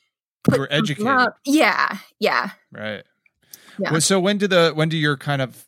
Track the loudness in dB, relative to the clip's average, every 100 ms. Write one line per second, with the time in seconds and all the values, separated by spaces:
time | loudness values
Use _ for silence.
0 | _ _ _ _ 0 2 0 -2 -2 -2
1 | 0 2 0 -2 0 2 2 2 -2 -4
2 | -14 -4 -2 -2 -4 -10 _ -12 -10 -10
3 | -14 _ _ _ _ -20 -18 -8 -2 0
4 | 2 2 2 0 2 4 2 2 -2 0
5 | 0 -2 -2 -4 -4 -8